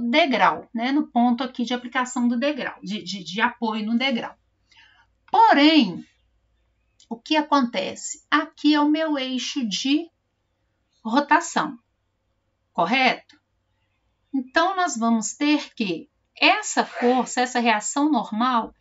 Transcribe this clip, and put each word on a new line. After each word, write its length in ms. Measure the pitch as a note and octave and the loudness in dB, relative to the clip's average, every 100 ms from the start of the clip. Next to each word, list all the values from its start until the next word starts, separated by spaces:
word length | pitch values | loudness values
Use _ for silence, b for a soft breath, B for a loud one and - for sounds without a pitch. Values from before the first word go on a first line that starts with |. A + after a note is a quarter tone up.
| A#3 | 0
degrau, 580 | D4+ E4+ A3 F3 - - | 2 2 4 2 2 -4
né, 180 | A3+ A#3+ | -6 -2
no 140 | C#4 D4+ | 0 0
ponto 360 | A#3+ B3 A#3+ | 2 2 2
aqui 220 | B3+ - | -2 -6
de 80 | A#3 | -4
aplicação 560 | B3 B3 B3+ B3 B3+ A#3+ | -4 -4 -4 -4 0 0
do 100 | A#3+ | 0
degrau, 400 | C#4+ C#4+ G3 - | 0 -2 -6 -10
de, 200 | F#3 G#3 | -8 -8
de, 220 | F3 G3 | -8 -10
de 160 | D#3+ F#3+ | -8 -4
apoio 460 | A#3+ - A3+ A3 G#3+ | -2 -2 -6 -4 -2
no 100 | A#3 | -2
degrau. 400 | C4+ A#3 - - _ _ _ b b b b _ _ | -2 -4 -6 -14 _ _ _ b b b b _ _
Porém, 760 | G4 A4+ C#4+ D4 D#4+ G3 E3 - _ _ _ _ _ _ _ _ _ - | 4 6 6 6 6 4 0 -12 _ _ _ _ _ _ _ _ _ -14
o 80 | A#3 | -12
que 200 | - D#4 | -2 0
acontece? 880 | D4 C#4+ A#3+ G3 - - - - _ | 2 2 2 -2 -6 -6 -12 -14 _
Aqui 440 | D4 D#4 - D4 | -2 -2 0 2
é 60 | D4+ | 4
o 80 | D4 | 4
meu 280 | D4+ D#4+ D4 | 2 0 -2
eixo 480 | C4 B3+ - C#4+ A3+ | -4 -4 -6 -4 -4
de 440 | F3+ C4 D4 E4+ _ _ _ _ _ _ _ _ _ | -2 0 0 -2 _ _ _ _ _ _ _ _ _
rotação, 760 | A3 B3 C#4+ D#4 - G#3 D#3+ - _ _ _ _ _ _ _ _ _ | -2 0 2 2 0 -4 -4 -6 _ _ _ _ _ _ _ _ _
correto? 680 | - F3 C4 B3+ - - _ _ _ _ _ _ _ _ _ _ | -4 0 2 2 0 -6 _ _ _ _ _ _ _ _ _ _
Então, 420 | C4+ B3 E4 F4 F#4 | -8 -4 0 0 0
nós 200 | F4 A#3+ | -2 -2
vamos 380 | A#3 A3+ G#3+ | 0 0 -2
ter 380 | - D4 D4 - | -2 0 0 -2
que 360 | - G#3 E3 - _ _ - | -6 -6 -6 -10 _ _ -2
essa 480 | D4 G#4 G#4+ - | 0 2 -2 -4
força, 560 | - - A#3+ B3+ - - | -4 -2 0 0 -2 -4
essa 200 | B3 B3 | -4 0
reação 500 | A#3 G#3+ - C#4+ D4 | 0 0 -2 -2 0
normal, 640 | C4+ F#3+ G#3+ B3+ A#3+ - - | 0 -2 -2 0 0 -4 -10